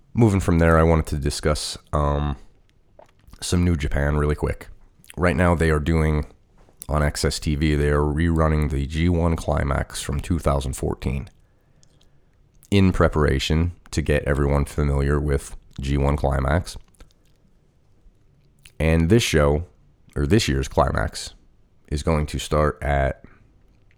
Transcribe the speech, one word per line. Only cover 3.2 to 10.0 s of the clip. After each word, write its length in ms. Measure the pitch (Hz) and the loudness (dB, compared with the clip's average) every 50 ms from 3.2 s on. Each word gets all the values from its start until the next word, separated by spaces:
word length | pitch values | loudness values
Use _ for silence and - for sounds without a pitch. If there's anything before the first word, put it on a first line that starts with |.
| _ - - - | _ -20 -16 -12
some 220 | - - - 87 87 | -6 -2 0 2 2
New 120 | 90 87 | 2 0
Japan 400 | 71 71 71 - 69 71 71 76 | 0 -2 -2 -2 0 0 0 0
really 180 | 76 73 73 73 | 0 0 0 -2
quick. 340 | - - 69 - - - - - - - - _ _ - - - | -2 -4 -4 -6 -8 -10 -18 -20 -20 -20 -20 _ _ -20 -16 -6
Right 200 | - 87 90 69 | -2 0 0 2
now, 180 | 73 90 87 87 | 2 2 2 2
they 160 | 76 82 80 | 2 2 2
are 80 | 78 76 | 0 0
doing, 460 | 73 80 82 80 78 78 76 76 73 - - _ _ _ _ _ - _ _ _ - - | 0 0 0 2 2 2 0 -2 -4 -6 -12 _ _ _ _ _ -20 _ _ _ -8 -4
on 140 | 73 76 | -2 0
X 200 | 76 73 - - | 0 0 -2 -2
S 160 | - 76 - - | -2 -2 -2 -2
T 160 | - 80 76 | -4 -4 -2
V, 200 | 71 78 78 76 | 0 0 0 0
they 160 | 71 71 73 | 2 0 0
are 100 | 73 73 | 0 0
rerunning 720 | 73 76 73 76 85 85 82 80 80 78 78 76 76 69 | 0 0 0 0 0 0 2 2 2 2 2 0 0 -2
the 160 | 67 69 69 | -2 -4 -4
G 240 | 69 80 80 82 90 | -4 -2 0 0 2
one 260 | 90 82 85 85 82 | 2 2 2 0 -2
Climax 640 | 80 - - 76 78 76 69 69 67 67 - - - | -2 -2 -4 -2 -2 -2 -2 -2 -4 -4 -6 -8 -10